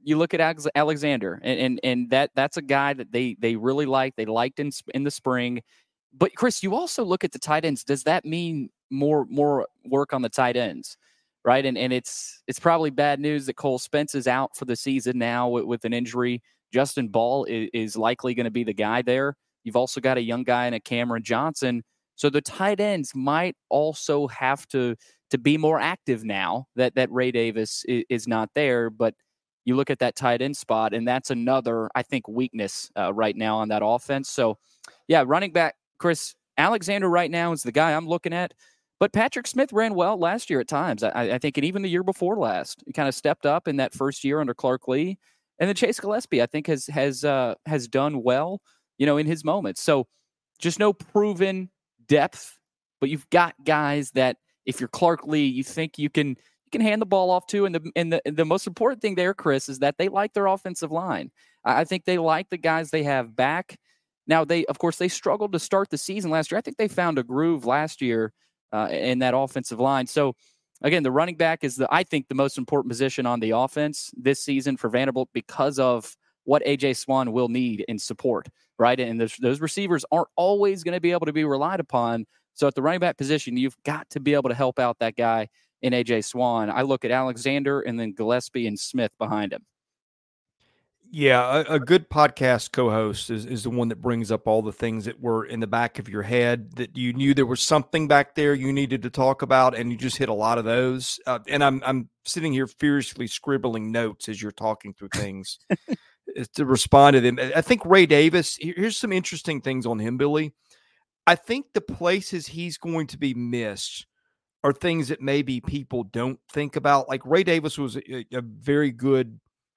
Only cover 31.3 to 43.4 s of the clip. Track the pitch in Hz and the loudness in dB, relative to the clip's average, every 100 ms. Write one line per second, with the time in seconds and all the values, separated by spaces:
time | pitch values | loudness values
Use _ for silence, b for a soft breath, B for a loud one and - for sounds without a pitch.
31.3 | 123 120 135 120 117 110 131 123 135 107 | -2 0 0 0 -2 -2 -4 -4 -6 -6
32.3 | 110 127 113 101 - - - 92 101 110 | -4 -4 -4 -6 -6 -10 -4 -4 0 -2
33.3 | 104 110 107 107 107 104 120 - 139 139 | 0 -2 -2 -2 0 0 0 -2 -6 -4
34.3 | - 117 104 B B B B B 160 127 | -2 -2 -2 B B B B B 2 4
35.3 | 156 196 160 160 - _ - 175 160 - | 2 0 0 0 -2 _ -4 -2 -2 -4
36.3 | - _ - 160 226 175 202 190 175 170 | -14 _ 0 2 2 -2 0 2 2 2
37.3 | 170 170 160 123 120 160 151 165 170 175 | 0 -2 -2 -2 2 2 2 -2 -4 -4
38.3 | 170 180 _ b b b - 208 214 226 | -6 -6 _ b b b -2 0 2 0
39.3 | - 247 254 269 214 226 190 175 208 170 | -2 -6 -2 0 2 0 2 0 2 0
40.3 | 214 - 143 117 151 175 110 110 - 117 | -2 -2 -2 -2 -2 -2 -2 -2 -2 -2
41.3 | 123 151 139 147 190 196 175 185 190 180 | -2 -2 -2 -2 -2 -2 -2 -2 -2 -2
42.3 | 214 123 92 - - - 131 139 123 151 | -2 -2 -2 -6 -12 -10 -4 -2 0 -2
43.3 | - | 0